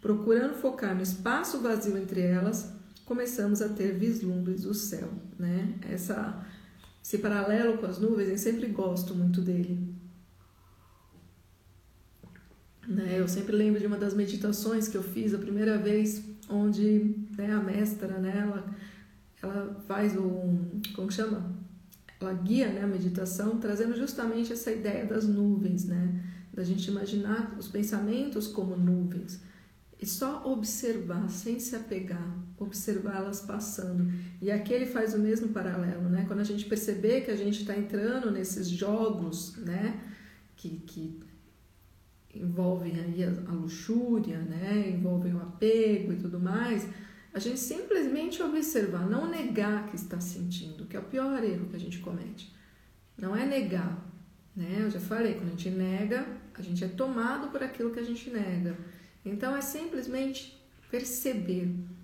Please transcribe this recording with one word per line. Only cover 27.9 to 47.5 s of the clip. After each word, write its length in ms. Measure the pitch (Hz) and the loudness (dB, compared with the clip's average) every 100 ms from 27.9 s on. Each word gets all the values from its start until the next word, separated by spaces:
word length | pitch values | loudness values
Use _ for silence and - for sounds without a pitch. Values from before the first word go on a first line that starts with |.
| 202 208 240 285 220 214 | 2 2 0 0 -2 -4
como 280 | - 185 180 | -2 -2 4
nuvens. 680 | 180 180 175 - - - - - - - - - | 4 6 2 -2 -6 -12 -14 -20 -20 -20 -20 -10
E 40 | 208 | -6
só 380 | - 262 294 262 | -2 -2 -2 -2
observar, 800 | 254 214 - 247 220 175 175 208 | 0 0 -2 0 0 -2 -2 -2
sem 300 | - 226 240 | -2 -4 -4
se 160 | - 226 | -2 -6
apegar, 600 | - 190 185 175 170 180 - - | -4 -6 -4 -6 -6 -6 -10 -8
observá-las 840 | 202 - - 196 208 190 196 202 | -8 -4 -2 -2 -2 -2 -4 -6
passando. 720 | - 208 - - 185 180 180 - - - | -6 -6 -6 -6 -2 2 2 0 -6 -4
E 80 | 190 | 0
aqui 240 | 208 208 | 0 2
ele 120 | 247 254 | 0 2
faz 280 | 233 214 | 0 2
o 60 | 208 | 2
mesmo 300 | 214 226 226 | 4 2 0
paralelo, 600 | 202 180 180 175 175 180 | 0 -2 0 0 0 2
né? 140 | 180 208 | 2 2
Quando 140 | 202 | 0
a 60 | 208 | 0
gente 200 | 202 - | -2 0
perceber 560 | 214 - 185 208 262 | 0 0 2 4 4
que 100 | 254 | 2
a 40 | 202 | 0
gente 300 | 202 208 208 | 0 0 0
tá 120 | 202 | -2
entrando 540 | 202 202 220 262 233 | 0 0 0 0 0
nesses 360 | 190 180 208 180 | 0 -2 -2 -2
jogos, 880 | 175 202 214 220 185 165 160 - 226 | 0 0 2 2 0 -2 -4 -8 -8
né? 420 | 180 180 214 - - - - - - - | -4 -2 -2 -2 -10 -16 -18 -20 -20 -14
Que, 140 | 165 160 - | -10 -10 -10
que 320 | - 160 - - - - - - - - - - - - | -10 -10 -10 -16 -20 -20 -20 -20 -20 -20 -20 -20 -20 -18
envolvem 640 | - 175 175 180 185 170 165 | -6 -2 2 2 2 0 -2
aí 240 | 175 170 | -2 0
a, 60 | 175 180 - | 0 0 -2
a 20 | |
luxúria, 880 | 170 160 - - 233 247 226 - 165 | -4 -4 -6 0 0 4 2 2 -2
né? 500 | 160 165 190 208 190 | -4 -4 0 0 2
Envolvem 460 | 175 180 180 180 175 | 0 2 2 2 -2
o 60 | |
apego 720 | - - 220 226 214 202 175 | -4 2 4 6 6 4 2
e 20 | 175 | -2
tudo 220 | 180 175 | -2 0
mais, 480 | 185 214 240 208 - - - - - | 2 2 2 0 -2 -10 -14 -18 -10
a 60 | - | -6
gente 200 | 220 | -4